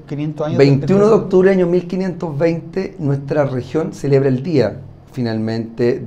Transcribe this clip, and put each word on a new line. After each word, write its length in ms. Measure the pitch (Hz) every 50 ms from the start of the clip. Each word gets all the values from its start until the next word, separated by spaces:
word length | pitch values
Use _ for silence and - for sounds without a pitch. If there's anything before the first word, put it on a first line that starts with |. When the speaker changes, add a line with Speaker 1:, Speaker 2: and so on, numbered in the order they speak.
| -
Speaker 1:
quinientos 400 | - 147 139 147 151 151 - 151
años 120 | 151 - -
de 60 | 139
Speaker 2:
Veintiuno 220 | 139 143 143 -
de 80 | 139 190
Speaker 1:
independencia? 300 | 202 202 214 226 196 -
Speaker 2:
octubre 240 | - 190 185 185 196
del 100 | 196 185
año 80 | 180 170
mil 180 | 175 180 175
quinientos 520 | 170 196 185 190 185 165 175 180 170 143 139
veinte, 580 | 170 170 165 160 - - - 190 190 190 - -
nuestra 480 | 156 139 139 139 139 - 160 151 143
región 480 | 131 131 127 120 - - 156 165 196 -
celebra 340 | - - 139 139 135 135 139
el 140 | 131 123
día, 380 | 139 185 160 131 113 101 - - - - - - - -
finalmente, 920 | - 131 120 113 113 110 110 110 113 117 110 113 - - 120 120 135 - 120